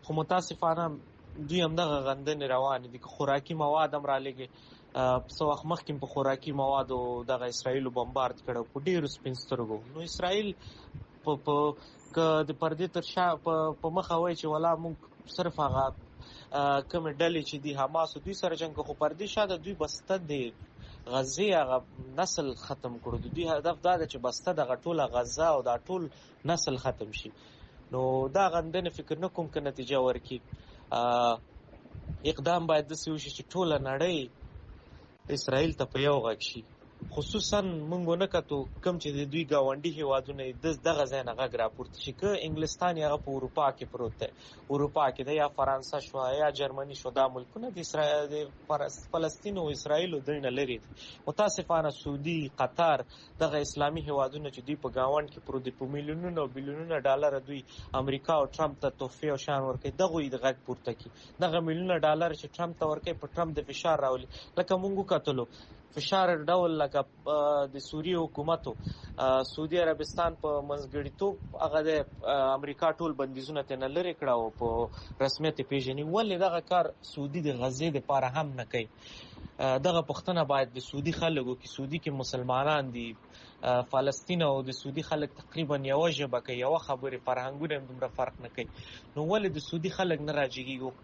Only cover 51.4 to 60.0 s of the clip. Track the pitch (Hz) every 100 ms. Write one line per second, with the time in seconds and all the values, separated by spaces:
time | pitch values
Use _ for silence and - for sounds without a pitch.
51.4 | 208 - 180 165 156 135 - 143 147 165
52.4 | 139 - 127 - 170 143 139 - - -
53.4 | 160 147 143 - 147 160 147 143 135 147
54.4 | 147 131 123 151 131 123 131 147 147 -
55.4 | - 135 127 123 131 143 147 156 180 170
56.4 | 139 131 139 147 165 160 135 135 147 139
57.4 | 131 143 - - - 135 135 135 - 160
58.4 | 135 - 156 135 143 - 127 - 156 139
59.4 | - 139 135 127 139 131